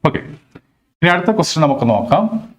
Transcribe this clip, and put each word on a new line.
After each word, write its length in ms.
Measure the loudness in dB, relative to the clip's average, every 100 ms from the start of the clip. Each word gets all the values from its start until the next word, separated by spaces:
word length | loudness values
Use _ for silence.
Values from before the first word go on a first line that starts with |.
| -2
ഓക്കെ, 100 | -4 -10 -20 _ -20 _ _ _ _
ഇനി 60 | 0
അടുത്ത 220 | 2 0
ക്വസ്റ്റ്യൻ 300 | 0 -2 2
നമുക്ക് 280 | 0 2 0
നോക്കാം. 520 | 0 2 0 0 -4 -10